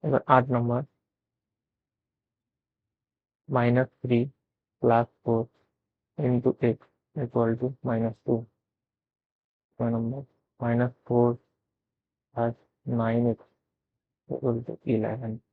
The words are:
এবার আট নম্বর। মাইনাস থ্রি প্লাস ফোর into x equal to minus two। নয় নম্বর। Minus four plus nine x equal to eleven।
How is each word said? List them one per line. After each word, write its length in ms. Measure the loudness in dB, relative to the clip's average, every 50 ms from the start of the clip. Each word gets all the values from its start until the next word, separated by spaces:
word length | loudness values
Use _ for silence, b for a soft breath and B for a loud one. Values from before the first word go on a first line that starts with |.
| -2
এবার 160 | 0 -2 -2 2 4 4
আট 80 | 4 4 2 -2
নম্বর। 260 | -2 0 -2 -2 -4 -6 -8 _ _ _ _ _ _ _ _ _ _ _ _ _ _ _ _ _ _ _ _ _ _ _ _ _ _ _ _ _ _ _ _ _ _ _ _ _ _ _ _ _ _ _ _ _ _ _ _ _ _ _ -2
মাইনাস 400 | 0 2 2 4 4 2 0 0 _ _
থ্রি 180 | -2 0 2 2 2 0 -6 _ _ _ _ _ _ _ _ _ 2
প্লাস 260 | 4 4 4 2 0 _ _ _
ফোর 200 | 0 0 0 0 -4 _ _ _ _ _ _ _ _ _ _ _ _ _ -4
into 320 | -2 0 0 2 0 0 -2 _ 0
x 160 | 0 0 -2 -8 _ _ _ _ _ _
equal 340 | -8 -8 -4 -2 0 0 0 0
to 100 | -2 -4 -6 -6 _ -6
minus 340 | -4 -4 -2 -2 -4 -6 _ _
two। 140 | -2 -2 -2 -4 _ _ _ _ _ _ _ _ _ _ _ _ _ _ _ _ _ _ _ _ _ _ _ _ _ _ _
নয় 140 | -4 -2 -2
নম্বর। 260 | -2 -4 -4 -6 -8 -12 _ _ _ _ _ _ _
Minus 320 | -4 0 0 2 0 0 -2 _ _
four 220 | 0 2 4 4 4 2 -2 _ _ _ _ _ _ _ _ _ _ _ _ _ _ _ _ _ _ _
plus 200 | -4 -2 -2 -4 _ _ _ _ _ _
nine 380 | -6 -4 -2 -2 0 0 0 0 0 -2
x 40 | -4 -8 _ _ _ _ _ _ _ _ _ _ _ _ _ _ _ _ _
equal 280 | -10 -4 -2 -2 -4 -4 -6
to 60 | -10 -14 -12 _ -2 -2
eleven। 380 | -2 -2 -4 -6 -6 -8 -10 -10 -12 _ _